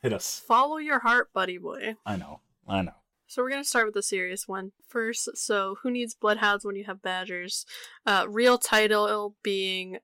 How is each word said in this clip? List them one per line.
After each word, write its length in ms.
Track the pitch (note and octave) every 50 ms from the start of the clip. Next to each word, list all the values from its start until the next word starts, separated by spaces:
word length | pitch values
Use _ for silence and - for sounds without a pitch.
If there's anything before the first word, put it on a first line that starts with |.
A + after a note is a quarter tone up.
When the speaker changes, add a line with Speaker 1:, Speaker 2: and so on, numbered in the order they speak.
| -
Speaker 1:
Hit 100 | B2+ G#2+
us. 300 | F#2+ - - - - - -
Speaker 2:
Follow 300 | A#3+ A#3 C4 C#4+ D4+ D#4
your 220 | D4+ D4+ D4 B3+
heart, 320 | - A#3 A#3 B3 - - _
buddy 260 | - F#3 F#3 F3+ F3+
boy. 360 | F3+ D#3+ - C4+ - A3 A3+ A3 _
Speaker 1:
I 120 | G3+ G#3
know, 240 | F#3 - - D2 - _ _ _ _ _
I 160 | - G2 G2 F#2+
know. 120 | E2 - _ _ _ _ _ _ _
Speaker 2:
So 140 | - - B3
we're 80 | B3+
gonna 120 | C#4 C#4 C#4+
start 220 | C#4 - B3 A3+
with 80 | G#3+ G#3+
the 80 | G#3 G3
serious 460 | - - F#3+ F#3 F3+ F#3 G3 - -
one 240 | F#3+ F#3+ F#3+ G3 _ _ _ _
first. 480 | - A#3+ A3+ A3 A#3 - - - -
So 400 | - - - A3 G3+ G3 F#3+ G3 - -
who 80 | C4
needs 240 | B3 B3 A#3+ A3+ -
bloodhounds 500 | _ - G#3 G#3 G#3+ A3 G#3 G3+ G3+ G3+
when 100 | G#3 G3
you 100 | G3 G#3
have 180 | G#3+ F#3+ G3 _
badgers? 640 | F#3+ F#3 F#3 F#3 F#3 F#3 F3+ F3+ F#3 - - - _ - - - - - - _
Uh, 180 | - G3+ F#3+ F#3 G3+
real 280 | G#3 A3 A#3+ B3 B3 A#3+
title 760 | - - - G#3+ G#3+ G#3+ G#3+ G#3 G#3 G#3 G#3 G#3+ G#3 G#3 G#3 _ _
being 560 | G#3+ G3 F#3+ F#3+ F#3+ F#3+ F#3 F#3 F#3 F#3 F#3